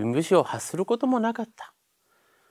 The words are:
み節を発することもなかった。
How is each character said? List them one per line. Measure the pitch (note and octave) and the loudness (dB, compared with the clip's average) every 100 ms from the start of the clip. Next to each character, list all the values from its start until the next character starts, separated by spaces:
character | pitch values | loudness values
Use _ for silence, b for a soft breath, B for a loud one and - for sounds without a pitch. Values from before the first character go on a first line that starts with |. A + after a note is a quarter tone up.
| A2 | 0
み | |
節 | C3+ E3 F3+ | 0 4 4
を | |
発 | C3+ C#3 - | 4 -4 -6
す | D#3+ | -6
る | |
こ | F#3+ A#3 | -2 0
と | C4 | 2
も | B3+ | 2
な | A3+ | 0
か | A#3 | -2
っ | A3+ | -8
た。 | - - _ _ _ _ _ _ _ _ | -10 -20 _ _ _ _ _ _ _ _